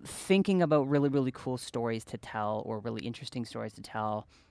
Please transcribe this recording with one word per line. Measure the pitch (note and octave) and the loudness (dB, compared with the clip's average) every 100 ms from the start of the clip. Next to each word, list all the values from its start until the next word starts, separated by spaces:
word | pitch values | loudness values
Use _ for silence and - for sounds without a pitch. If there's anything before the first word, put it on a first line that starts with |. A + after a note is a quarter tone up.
thinking | - - - F#3+ G3 F#3 | -14 -10 2 4 6 4
about | D#3+ D3+ C3+ | 6 4 6
really, | D3 C#3 | 4 4
really | C#3 C3 | 4 0
cool | - C3 B2+ | -2 -4 -4
stories | - A#2+ A#2 A2+ - | -4 -2 0 -2 -6
to | A2+ | -12
tell | - A2 G#2+ G#2+ - | -6 -4 -2 -2 -4
or | G#2+ | -6
really | A2+ A2+ A#2 | -4 -6 -6
interesting | A#2 B2 B2+ A2+ | -8 -8 -8 -6
stories | A2+ A2 | -6 -8
to | - | -10
tell | - A2 G#2+ G#2+ - _ _ | -8 -4 -2 -4 -6 _ _